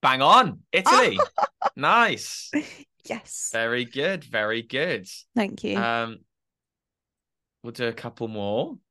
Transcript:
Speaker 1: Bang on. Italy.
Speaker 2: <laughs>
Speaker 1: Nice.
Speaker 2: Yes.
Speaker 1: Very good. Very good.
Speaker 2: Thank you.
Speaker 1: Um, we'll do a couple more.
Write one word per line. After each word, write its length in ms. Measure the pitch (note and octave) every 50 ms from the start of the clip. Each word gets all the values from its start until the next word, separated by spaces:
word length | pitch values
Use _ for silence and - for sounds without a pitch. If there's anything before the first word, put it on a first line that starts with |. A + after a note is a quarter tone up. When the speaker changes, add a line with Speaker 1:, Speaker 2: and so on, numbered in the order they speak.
| -
Speaker 1:
Bang 180 | C3+ B2+ C3
on. 440 | C3+ D3 F#3+ A#3+ C4 F3+ - - _ _ -
Italy. 460 | F3 F#3+ C4 E4+ G#4+ B4+ G#4+ - - D5
Speaker 2:
<laughs> 40 | - _ - - - _ _ - - -
Speaker 1:
Nice. 720 | - C3+ D3+ F#3+ A#3 A#3 G#3+ D3 A2 - - - - - - - C#4+ D4+ - - - D4 _ _ _ _
Speaker 2:
Yes. 460 | - - A3+ - - - - - - -
Speaker 1:
Very 320 | A2+ A2+ A2+ A#2+ B2 B2+
good. 400 | A#2+ - C3+ C#3+ F3 G3 F3+ C#3
Very 380 | B2 - A2+ G#2+ G#2+ A2 A#2 A2+
good. 440 | A2+ - C3 D3+ F3+ D3+ G#2+ F#2 - - - - _ _
Speaker 2:
Thank 260 | B3 G#3+ G3 G#3+ - -
you. 140 | G#3 G3+
Speaker 1:
Um, 420 | - A#2 A#2 A#2 A#2 A2+ A2+ A2+ G#2+ _ _ _ _ _ _ _ _ _ _ _ _ _ _ _ _ _ _ _ _ _ _ _ _ _ _ _ _ _
we'll 100 | A#2 A#2
do 140 | A#2 B2
a 60 | A#2 A2+
couple 340 | A#2 - A#2+ A2+ - A#2
more. 500 | A2+ A2 G#2+ G2+ G2+ G#2 A2+ D3+ D#4+ D4 F#3+ _ _